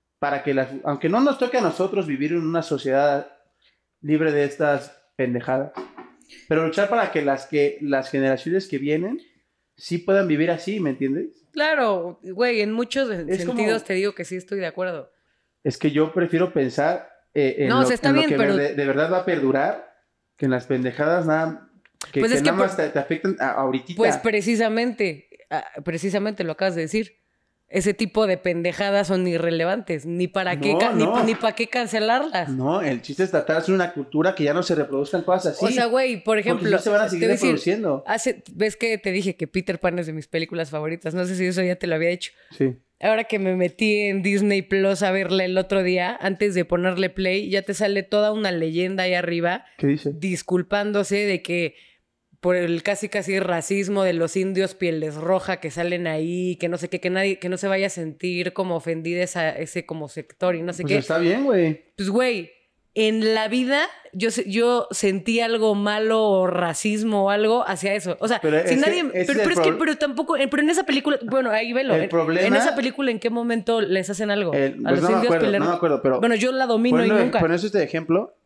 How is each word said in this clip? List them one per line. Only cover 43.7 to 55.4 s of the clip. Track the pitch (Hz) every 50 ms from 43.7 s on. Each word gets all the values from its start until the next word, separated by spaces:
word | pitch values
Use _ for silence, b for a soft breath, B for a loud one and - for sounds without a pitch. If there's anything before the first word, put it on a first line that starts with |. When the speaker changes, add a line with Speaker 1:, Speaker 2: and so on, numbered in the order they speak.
| 180 - 220 214 208 208
Speaker 2:
en | 208 202 196 196
Disney | 175 202 202 196 202 208 202 196 185
Plus | - 196 196 190 196 196 160
a | 208 190
verla | 185 196 190 - 190 190 185
el | 180 185
otro | 190 185 185 202 196
día, | 185 180 180 180 180 180 240 -
antes | - 196 190 - 208 208 185
de | 180 170
ponerle | - 180 175 180 185 180 175 190 180
play, | 185 - 190 185 185 196 208 190
ya | 190 196
te | 190 208 196
sale | - 214 196 202 196 190
toda | - - 208 208 214 214
una | 220 214 190
leyenda | 175 165 165 160 160 170 180 185 196 190 185
ahí | 185 180
arriba | 175 180 170 170 170 170 170 185 247 - - _
Speaker 1:
¿Qué | - -
dice? | 139 143 147 - 147 151
Speaker 2:
disculpándose | 156 160 190 180 156 - - 185 180 175 - 202 202 202 208 208 202 196 - 202 202 208
de | 208 190 175
que | - - 175 175 170 151 - b b b b b b _ _ _ _ _ _ _
por | - 175 180
el | 180 175 170 170 165
casi, | - 202 202 196 214
casi | 202 - 202 180 160 196 190
racismo | 196 180 175 165 156 - 202 196 196 180 208 196 190
de | 185 175
los | 165 165 156 -
indios | 190 185 190 190 185 196 185 190
pieles | - 185 170 160 160 156 156 147
roja | 156 160 170 185 185